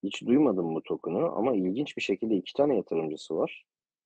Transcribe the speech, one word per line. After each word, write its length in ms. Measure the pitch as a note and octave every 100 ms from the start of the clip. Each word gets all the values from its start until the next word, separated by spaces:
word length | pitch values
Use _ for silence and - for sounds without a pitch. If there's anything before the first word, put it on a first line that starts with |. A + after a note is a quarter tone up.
Hiç 220 | G2 - G#2
duymadım 500 | B2+ D3 F#2 E2 D#2+
bu 80 |
token'ı 460 | - E2 - F#2 E3
ama 260 | - A#2+ A2
ilginç 420 | F#2 G#2+ D3 -
bir 40 |
şekilde 340 | - G2 A2+ G#2
iki 180 | -
tane 220 | - D3 A#2+
yatırımcısı 600 | - E2 D#2 D#2 - D#2+
var. 300 | D#3 - _ _ _ _